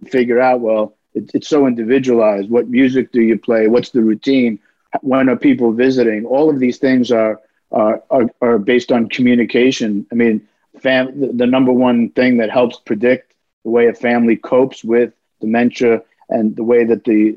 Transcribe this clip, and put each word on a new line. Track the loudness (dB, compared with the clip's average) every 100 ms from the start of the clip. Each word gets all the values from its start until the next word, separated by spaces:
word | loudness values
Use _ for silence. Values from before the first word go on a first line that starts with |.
| -6
figure | -2 0 0
out, | 2 0
well, | 0 -2 -4 _ _
it, | -12 -8
it's | -8 -2
so | 0 0
individualized. | 0 0 0 2 2 2 0 -2
What | -2 0
music | 0 0 0 -2
do | 0
you | 0 0
play? | 0 0 2
What's | 0 0
the | -2
routine? | 0 -2 0 0 0 -4 _ _ _ -8
When | -2 0 0
are | 0
people | 0 2 0
visiting? | 2 0 2 0 -2
All | -2 0 0
of | 0
these | -2 -2
things | 0 0 2
are, | 0 0 -4 _ _ _
are, | -2 0 -2 -2
are, | -2 -2 -2
are | -2 0
based | 2 0 0
on | -2 -2
communication. | -2 0 2 0 2 0 0 -4 -6 -6
I |
mean, | 0 0 0 -6 _ _ -8
fam-, | -2 -2 -2 -4
the, | -6
the | -2 0
number | 2 2
one | 2 2 2 0
thing | 0 0 2
that | 0
helps | 0 -2 -4
predict | -8 -2 0 -2 -4 _ _ _
the | -4
way | 2 2
a |
family | 0 -2 0 0 0
copes | 0 0 0 -4
with | -2 0 0 -6 _ _
dementia | -4 0 0 0 0 0 -4 _ _
and | -2 -2 -4
the |
way | 0 2
that | 2 0
the, | 0 2 2